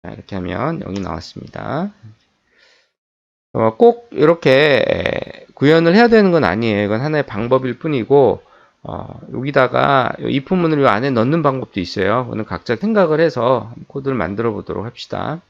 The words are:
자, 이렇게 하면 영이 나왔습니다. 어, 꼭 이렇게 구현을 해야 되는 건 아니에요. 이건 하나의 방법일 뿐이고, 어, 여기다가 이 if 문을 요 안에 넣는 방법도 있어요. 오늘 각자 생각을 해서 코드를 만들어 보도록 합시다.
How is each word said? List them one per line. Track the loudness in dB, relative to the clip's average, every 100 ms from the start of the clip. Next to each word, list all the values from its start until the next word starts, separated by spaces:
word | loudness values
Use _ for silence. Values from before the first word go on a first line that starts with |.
자, | -16
이렇게 | -18 -12 -10
하면 | -6 -6 -6 -6
영이 | -8 -8
나왔습니다. | -8 -10 -12 -16 -16 -12 -8 -6 -8 _ -20 _ _ _ _ _ _ _ _ _ _ _ _ _ _
어, | 0 0 4
꼭 | 4 4 -8
이렇게 | 2 2 4 4 4 4 4 2 0 -2 -4 -8 -16 -20
구현을 | 0 4 4 6 6
해야 | 6
되는 | 6 4
건 | 4
아니에요. | 2 0 0 0
이건 | 0 -2
하나의 | -2 -4 -4
방법일 | -6 0 0 0 -6
뿐이고, | -4 -4 2 4 4 0 _ _ _ _
어, | -12 -12 -12 -16 -12
여기다가 | -8 -2 0 2 2 2 0 0 -4
이 | -4 -4
if | -2
문을 | 0 0 2
요 | 2
안에 | 2 0
넣는 | 0 2 2
방법도 | 0 -2 -6 -6
있어요. | -6 -2 0 0 -4
오늘 | -8
각자 | -8 -10 -4 -4
생각을 | 0 2 2 2
해서 | 0 0 0 0 -2 -18 -14
코드를 | -8 -4 -2
만들어 | -4 -2 -4
보도록 | -4 -8 -8
합시다. | -8 -12 -10 -8 -6 -8 _